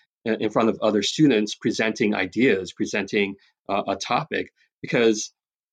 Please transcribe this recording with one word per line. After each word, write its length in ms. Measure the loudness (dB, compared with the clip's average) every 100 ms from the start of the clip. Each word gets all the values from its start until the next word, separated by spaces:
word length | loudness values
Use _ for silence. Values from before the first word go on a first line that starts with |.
| _ _ -4
i-, 100 | -2
in 100 | 0
front 200 | 2 2
of 80 | 2
other 220 | 2 2
students, 520 | 0 4 4 4 0 -4
presenting 580 | -4 -2 -2 0 0
ideas, 580 | 0 -4 0 2 2 -2
presenting, 600 | -6 -4 -4 -4 -2 -2 -4 _ _ -6
uh, 140 | -4 -4
a 100 | -6
topic. 540 | -2 -4 -2 -6 -8 _ _ _
Because 540 | -4 2 4 2 -2 _ _ _ _